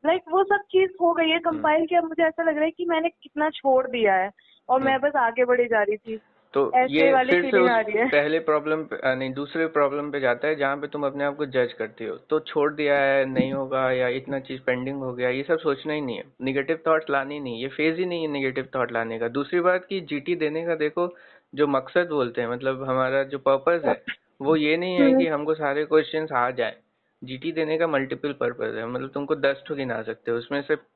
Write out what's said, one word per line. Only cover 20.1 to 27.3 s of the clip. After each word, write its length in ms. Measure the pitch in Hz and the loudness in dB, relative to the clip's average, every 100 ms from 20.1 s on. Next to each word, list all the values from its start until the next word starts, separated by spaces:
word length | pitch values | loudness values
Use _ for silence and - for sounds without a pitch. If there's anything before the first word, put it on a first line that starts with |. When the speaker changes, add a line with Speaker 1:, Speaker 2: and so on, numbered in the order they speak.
| 147 139 | -8 -4
Speaker 2:
देने 320 | 170 156 156 170 | -2 -2 -4 -4
का, 80 | |
देखो, 420 | 160 151 160 175 175 - - _ | -2 -2 -2 -4 -6 -20 -20 _
जो 120 | 135 143 | -2 0
मकसद 420 | 139 131 175 170 | 0 0 0 0
बोलते 320 | 151 123 117 | 0 -2 -2
हैं, 80 | 117 | -4
मतलब, 340 | 120 131 131 | -2 -4 -4
हमारा 380 | 135 131 131 135 | -2 0 2 0
जो 160 | 135 139 | -2 -2
पर्पस 440 | 139 135 139 170 | 2 2 4 2
है, 200 | 143 117 - - _ _ | 0 -2 -6 -14 _ _
वो 160 | 139 160 | 0 2
ये 200 | 151 160 | 2 0
नहीं 180 | 180 | 0
है 140 | 180 277 | 4 6
Speaker 1:
हम्म। 100 | 262 | 6
Speaker 2:
कि 80 | 165 | 2
हमको 280 | 147 151 | 0 -2
सारे 300 | 156 147 139 | -2 0 -2
questions 480 | 151 156 156 156 156 | 2 2 2 -4 -2
आ 180 | 131 123 | 0 0
जाए। 260 | 127 113 - _ _ _ _ | 0 -4 -4 _ _ _ _
जीटी 280 | 127 | -14